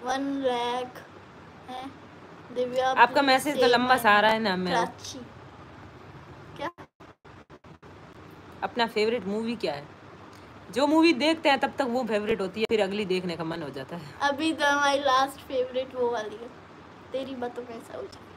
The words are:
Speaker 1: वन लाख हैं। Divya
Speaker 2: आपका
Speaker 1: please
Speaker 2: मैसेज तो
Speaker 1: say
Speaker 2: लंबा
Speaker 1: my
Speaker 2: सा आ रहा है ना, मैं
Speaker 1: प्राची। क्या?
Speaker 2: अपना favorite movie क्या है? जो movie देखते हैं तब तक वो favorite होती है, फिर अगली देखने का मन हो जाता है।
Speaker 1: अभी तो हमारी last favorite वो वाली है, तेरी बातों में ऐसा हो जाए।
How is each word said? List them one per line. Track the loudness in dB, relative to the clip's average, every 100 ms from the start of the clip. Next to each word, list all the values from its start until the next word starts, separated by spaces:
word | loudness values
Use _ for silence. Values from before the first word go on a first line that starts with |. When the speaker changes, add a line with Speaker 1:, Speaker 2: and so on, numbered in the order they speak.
Speaker 1:
वन | -2 -2
लाख | -2 -2 0 0 -2 -4 -6 -12 -18 -20 -20 -20 -20 -20 -16
हैं। | -14 -14 -16 -20 -20 -20 -20 -12
Divya | -4 -2 2 2
Speaker 2:
आपका | 6
Speaker 1:
please | 6 6
Speaker 2:
मैसेज | 4 4 2
तो | 2
Speaker 1:
say | 4
Speaker 2:
लंबा | 4 6 4
Speaker 1:
my |
Speaker 2:
सा | 8
आ | 6
रहा | 6
है | 4
ना, | 0 0
मैं | 0
Speaker 1:
प्राची। | 0 -2 -6 -16 -14 -16 -18 -20 -20 -20 -20 -20 -20 -20 -20 -20 -20 -18 -10
क्या? | -10 -10 -20 _ -20 -20 -20 -20 -20 -20 -20 -20 -20 -20 -20 -20 -20 -20 -20 -10
Speaker 2:
अपना | -8 -2 -2
favorite | 2 0 0
movie | -2 -4 -4 -4
क्या | -4
है? | -6 -10 -20 -20 -20 -20 -20 -20 -20 -6
जो | 0 4
movie | 6 6
देखते | 4 2 2 2
हैं | 2
तब | 0 -2
तक |
वो | -2 0
favorite | 0 -2 0 -2
होती | -2 -2
है, | 0
फिर | 2
अगली | 0 0
देखने | -2 -2 -2 -6
का |
मन | -6 -6
हो | -8
जाता | -10 -10 -12
है। | -14 -2
Speaker 1:
अभी | -2 0 -2
तो | 0 2
हमारी | 2 2 2
last | 2 2 2 -4
favorite | -6 -4 -2 -4 -6
वो | -2 -2
वाली | -2 -6 -12
है, | -16 -18 -20 -20 -20 -20 -10
तेरी | -8 -8
बातों | -8 -8 -8
में | -12 -14
ऐसा | -14 -12
हो |
जाए। | -12 -14 -20